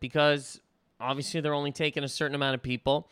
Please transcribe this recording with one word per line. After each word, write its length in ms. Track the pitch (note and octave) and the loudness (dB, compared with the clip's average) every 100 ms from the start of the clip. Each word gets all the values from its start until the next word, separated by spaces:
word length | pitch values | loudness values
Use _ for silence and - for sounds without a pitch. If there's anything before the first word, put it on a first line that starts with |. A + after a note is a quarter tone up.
because 580 | B2+ D3+ D3 C#3+ C3 - _ _ _ - | -2 4 6 4 -2 -16 _ _ _ -6
obviously 400 | B2 C3+ C#3 E3 | -4 -2 -2 -2
they're 140 | D3+ | 0
only 180 | D3 C#3+ | 0 -2
taking 320 | C3 D3+ C#3+ | 0 -2 -2
a 60 | C#3 | -4
certain 260 | - D3+ C#3+ | -2 -2 0
amount 200 | C#3 B2+ | 0 0
of 60 | |
people. 460 | B2+ B2 C#3+ D3 - | -2 -2 2 0 -2